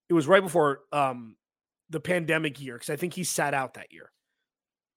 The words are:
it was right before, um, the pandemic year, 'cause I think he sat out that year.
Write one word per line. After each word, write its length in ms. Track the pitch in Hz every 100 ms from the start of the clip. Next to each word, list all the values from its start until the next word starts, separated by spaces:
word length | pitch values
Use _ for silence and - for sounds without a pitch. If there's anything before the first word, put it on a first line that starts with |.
| -
it 60 |
was 140 | 170 139
right 140 | 196
before, 400 | 190 165 147 135 -
um, 420 | 147 135 123 113 104 _ _ _ _ -
the 100 | 156
pandemic 580 | 165 180 156 160 156 139
year, 200 | 131 120
'cause 100 | -
I 80 | 143
think 160 | 175
he 120 | 185
sat 280 | 170 - 147
out 220 | 139 127
that 180 | - -
year. 180 | 80 - _ _ _ _ _ _ _ _